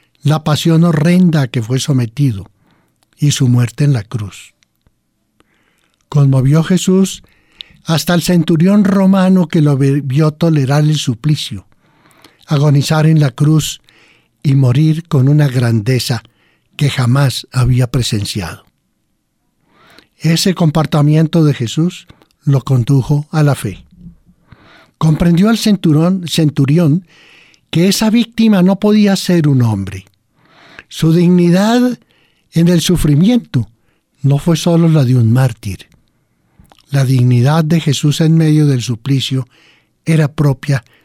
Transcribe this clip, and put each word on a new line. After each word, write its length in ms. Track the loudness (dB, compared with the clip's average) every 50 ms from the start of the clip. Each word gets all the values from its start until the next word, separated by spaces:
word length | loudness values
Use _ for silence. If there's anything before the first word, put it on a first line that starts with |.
| _ _ _ _ -2
la 220 | -2 -2 -2 -2
pasión 400 | -2 -4 -2 0 2 2 2 2
horrenda 580 | 2 2 0 0 2 2 4 4 2 2 0 -2
a 60 | -2
que 140 | -4 -6 -4
fue 180 | -2 -4 -4
sometido 680 | -2 -2 -2 -2 -2 -2 -2 -2 -2 -2 -2 -4 -10 -18 _ _ _ _ _ _ _ _ _ _ _ _ _ -4
y 140 | -2 -2 0
su 160 | 0 0 2
muerte 360 | 2 2 0 -2 -2 -2 0
en 80 | 0 0
la 120 | -2 -4
cruz. 500 | -6 -10 -10 -10 -10 -14 -18 -20 -20 _ _ _ _ _ _ _ _ _ _ _ _ _ _ _ _ _ _ _ _ _ _ _ _ _ _ _ _ _ _ _ -4
Conmovió 540 | 0 0 2 2 2 0 0 2 2 0 0
Jesús 600 | 0 -2 -2 0 0 0 0 0 -2 -4 -10 -20 _ _ _ _ _ _ -20 -20 _ _ _ -6
hasta 300 | -4 -4 -4 -2 -2 -2
el 80 | -2 0
centurión 640 | 0 0 0 0 0 0 0 2 2 2 2 2
romano 640 | 2 2 2 2 2 2 2 2 2 2 2 0 0
que 140 | 0 0 0
lo 140 | 2 0
vi-, 240 | 0 0 0 0 -2
vio 320 | -4 -2 -2 0 0 0 -2
tolerar 520 | -2 -2 0 0 0 0 0 0 0 0
el 120 | 0 0
suplicio, 680 | -2 -2 -4 -6 -4 -2 -2 -2 -2 -4 -10 -14 -16 -18 _ _ _ _ _ _ _ _ _ _ _ _ -20 _ _ _
agonizar 600 | -4 -2 0 2 2 2 2 0 0 0 0 2
en 140 | 2 2 2
la 100 | 2 0
cruz 500 | 0 0 0 2 2 0 0 -4 -8 -14 _ _ _ _ _ _ _ _ _ _ _ _ -4
y 120 | 0 0
morir 540 | 2 2 2 2 2 2 0 0 -2 -4 -4
con 200 | -2 0 2 2
una 200 | 2 2 2 0
grandeza 760 | 0 -2 -2 0 -2 -2 -2 -2 -2 -2 -2 -4 -8 -8 -10 _ _ _ _ _ _ _ _ _ _
que 120 | -4 -4 -4
jamás 600 | -2 -2 -2 0 0 0 0 -2 -2 -6 -10 _ -4
había 380 | -2 0 0 0 0 0 -2
presenciado. 760 | -2 -4 -4 -4 -4 -4 -6 -6 -8 -8 -10 -10 -12 -16 _ _ _ _ _ _ _ _ _ _ _ _ _ _ _ _ _ _ _ _ _ _ _ _ _ _ -20 -20 -20 _ _ _
Ese 360 | -2 -2 0 0 0 -2 -2
comportamiento 920 | 0 0 0 0 -2 -2 -2 -2 0 0 2 2 2 0 0 0 0 0
de 100 | 0 0
Jesús 520 | -2 -6 -6 -4 -4 -4 -4 -4 -8 -18 _ -20 _ _ _ _ _ -4
lo 180 | -2 -2 -2 0
condujo 640 | 0 -2 0 0 0 0 0 0 0 -2 -4 -4 _
a 120 | -2 0 0
la 120 | 0 0
fe. 320 | -2 -6 -10 -10 -12 -18 _ _ -20 -20 -20 -20 _ _ _ _ _ _ _ -20 _ _ -20 -20 -20 _ _ _ -4
Comprendió 500 | -2 0 0 2 2 2 2 2 2 2
el 80 | 0
centurión, 720 | 0 0 0 0 0 0 0 2 2 2 0 0 -2 -4 -6
centurión 800 | -2 0 0 0 0 0 0 0 2 2 2 2 0 -2 -4 _ _ _ _ _ _ _ _ _ _ _ _ _
que 180 | -2 0 0 0
esa 220 | 0 0 -2 0
víctima 520 | 0 0 -2 -2 -2 0 2 2 2 4 2
no 160 | 2 2 0
podía 380 | 0 0 2 2 2 2 0
ser 320 | -2 -2 0 0 0 2 2
un 140 | 2 2 0
hombre. 420 | 0 -2 -4 -6 -8 -12 -14 -18 _ _ _ _ _ _ _ _ _ _ _ -20 -20 -20 -20 -20 -18
Su 240 | -8 -2 0 0 2
dignidad 840 | 2 2 2 2 2 2 2 2 2 2 0 0 0 0 -2 -4 -6 _ _ _ _ _ _ _ _ _ _ -2
en 160 | 0 2 2
el 140 | 2 0 0
sufrimiento 880 | 0 -2 0 0 0 2 2 2 2 2 0 -2 -2 -4 -4 -4 -6 _ _ _ _ _ _ _ _ _ _ -2
no 160 | -2 0 0
fue 180 | 0 -2 -2
solo 320 | 0 0 0 2 2 2 2
la 160 | 2 2 2
de 120 | 2 2
un 160 | 2 2 2 2
mártir. 560 | 2 0 -2 -2 -6 -12 -14 -14 -14 -16 _ _ _ _ _ _ _ _ _ _ _ _ _ _ _ -20 _ _ _ _ -6
La 140 | -4 -2 0
dignidad 600 | 0 2 2 2 2 2 2 2 2 2 0 0
de 160 | 0 0 -2
Jesús 400 | 0 -2 -2 -2 -2 -2 -2 0
en 160 | 0 0 2
medio 300 | 2 2 2 2 2 2
del 160 | 2 0 -2 -4
suplicio 640 | -6 -8 -6 -4 -4 -2 -2 -2 -4 -6 -6 -6 -8 _ _ _ _ _ _ _ _ _ _ -6
era 280 | -2 0 0 0 -2 -2
propia 520 | -2 -2 -2 -2 -2 -4 -4 -4 -4 -6 _ _ _ _